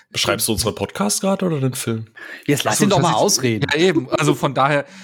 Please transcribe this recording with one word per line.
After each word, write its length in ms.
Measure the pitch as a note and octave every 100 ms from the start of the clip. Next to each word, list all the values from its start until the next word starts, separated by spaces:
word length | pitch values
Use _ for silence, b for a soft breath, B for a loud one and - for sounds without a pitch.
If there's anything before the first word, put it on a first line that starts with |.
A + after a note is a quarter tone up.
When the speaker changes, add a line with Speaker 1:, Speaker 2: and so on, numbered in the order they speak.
| B
Speaker 1:
Beschreibst 380 | - - G2+ A2
du 40 |
unseren 220 | G2+ G2+
Podcast 460 | G2 G2 - G3+ -
gerade 240 | G3 G3
oder 160 | F#3 D3+
den 140 | C3
Film? 320 | B2 - A2+ A2+ - B B B
Speaker 2:
Jetzt 180 | C#3+
lass 120 | A2+ A2
Speaker 3:
Ach 20 |
so, 60 |
Speaker 2:
ihn 60 | G#3
doch 60 | F#3
Speaker 3:
das 60 |
Speaker 2:
mal 80 | C#3+
Speaker 3:
heißt, 80 | A2+
Speaker 2:
ausreden. 460 | F#3 D3 B2+ A2 -
Speaker 3:
ja, 80 | D3
eben. 300 | F#3 D#3 C3
Also 220 | D3+ D3
von 200 | C#3 D#3
daher, 320 | B2+ C3+ D3 C#3 B